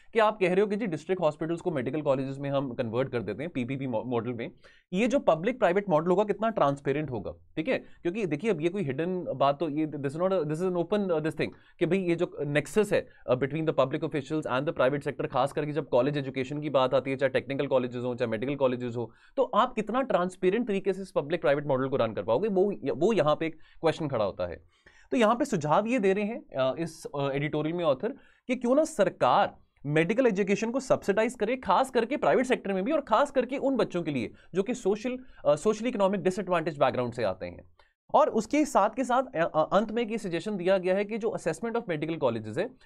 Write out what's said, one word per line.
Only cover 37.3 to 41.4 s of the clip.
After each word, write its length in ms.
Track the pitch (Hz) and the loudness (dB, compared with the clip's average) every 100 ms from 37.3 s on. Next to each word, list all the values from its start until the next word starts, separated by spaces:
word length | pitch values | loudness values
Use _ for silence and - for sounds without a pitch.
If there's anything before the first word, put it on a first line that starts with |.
| 92 90 | -2 -8
हैं। 180 | 87 - _ _ _ _ | -12 -20 _ _ _ _
और 160 | 240 294 | 4 4
उसके 340 | 226 208 294 | 2 0 0
साथ 260 | 285 220 208 | 2 4 2
के 140 | 226 | 0
साथ, 180 | 240 247 | 0 0
अ, 160 | 262 156 | 0 0
अ, 380 | 165 156 156 185 | 0 2 2 2
अंत 160 | 220 | 0
में 100 | 226 | -2
एक 80 | 233 | -4
ये 80 | 226 | -4
सजेशन 380 | 202 165 185 208 | -4 -4 -4 -2
दिया 220 | 175 196 | 2 2
गया 160 | 180 | 2
है 100 | 190 | 0
कि 140 | 208 226 | -2 -4
जो 100 | 214 | -4
assessment 480 | 175 | -2